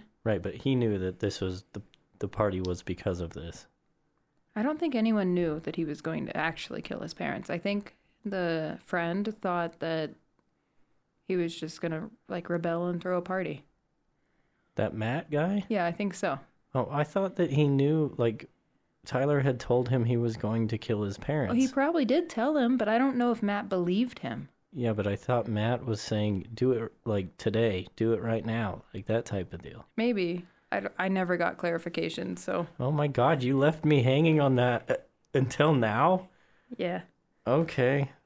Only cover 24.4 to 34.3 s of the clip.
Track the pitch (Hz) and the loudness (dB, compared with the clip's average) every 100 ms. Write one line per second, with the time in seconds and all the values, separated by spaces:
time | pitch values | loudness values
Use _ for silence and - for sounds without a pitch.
24.4 | 139 _ _ 156 117 107 101 101 - 123 | -10 _ _ -4 -2 0 0 -2 0 0
25.4 | 107 107 110 120 127 107 - 107 104 98 | 0 0 0 0 -2 -4 -2 0 0 0
26.4 | - 113 127 120 110 - 117 104 92 - | -4 0 2 2 -2 -6 -2 -2 -2 -4
27.4 | 113 110 117 92 92 - 110 113 113 113 | -2 2 2 0 -4 -2 2 2 0 -2
28.4 | 113 113 104 - - - - 110 - 101 | -2 -2 -4 -6 -10 -10 -2 -2 -2 -4
29.4 | 90 85 78 - - - 233 208 175 175 | -6 -10 -14 -18 -10 -2 0 0 0 -4
30.4 | 180 _ _ 196 196 - 190 190 180 175 | -8 _ _ -4 -2 -2 0 2 2 0
31.4 | 170 - 175 170 170 170 165 165 185 180 | 0 -2 -2 -2 -4 -4 -4 -4 -6 -6
32.4 | - 180 165 - 131 151 147 127 127 156 | -4 -4 -4 -4 0 2 2 4 4 4
33.4 | 127 135 143 156 151 143 123 135 165 | 2 4 4 4 4 6 6 6 6